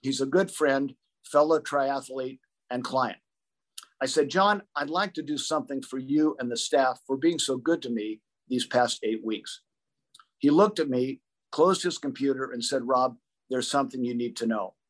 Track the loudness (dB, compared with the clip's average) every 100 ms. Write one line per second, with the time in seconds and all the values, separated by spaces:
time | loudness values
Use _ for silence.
0 | -4 0 2 4 2 2 2 2 0 -8
1 | _ _ 0 2 4 4 2 -2 0 -2
2 | -4 -8 -8 -10 _ _ _ -6 -4 -2
3 | -2 -4 _ _ _ _ _ -20 -20 _
4 | -2 0 2 4 4 2 -2 -8 -4 -2
5 | -2 -4 -6 -6 -2 -2 -2 -8 -6 -10
6 | 0 2 2 0 -4 -4 0 2 2 0
7 | _ 0 0 0 -2 -2 0 -2 0 -4
8 | -4 -8 _ _ _ -4 0 2 2 0
9 | -2 -2 -4 -6 -8 -16 _ _ _ _
10 | _ _ _ _ 2 6 4 2 -2 0
11 | -2 -4 _ _ _ 2 2 4 -2 -4
12 | -8 -4 -2 -2 -4 -6 -4 -4 0 2
13 | 2 -2 _ _ _ -6 -2 -2 -2 -2
14 | -4 -2 -4 -4 -2 -2 -4 _